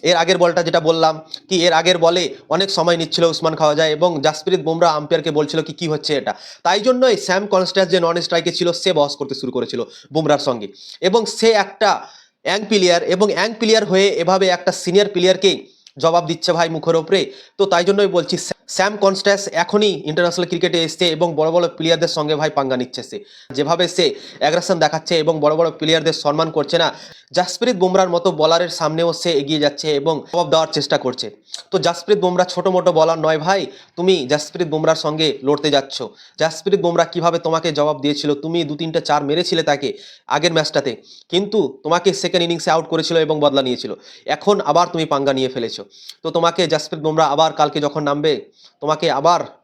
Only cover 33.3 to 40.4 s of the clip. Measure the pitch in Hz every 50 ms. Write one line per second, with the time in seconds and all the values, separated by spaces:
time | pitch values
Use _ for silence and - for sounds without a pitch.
33.3 | 160 151 151 180 196 196 160 - - - - _ _ - 175 185 190 170 139 127
34.3 | 147 147 - - - 170 175 156 151 156 156 156 160 156 - 151 151 156 160 151
35.3 | 113 - 127 135 147 143 147 151 143 139 135 135 - - 123 101 - _ - -
36.3 | _ - 151 160 156 - - 196 190 185 135 170 170 - 165 160 - 170 160 170
37.3 | 165 170 165 165 160 160 160 170 151 147 147 151 151 139 135 147 147 143 - 147
38.3 | 143 143 151 160 165 170 165 147 151 147 165 160 160 165 156 - 147 147 143 139
39.3 | 151 170 180 - 185 170 156 156 143 139 143 120 101 - - - - _ _ -
40.3 | 123 151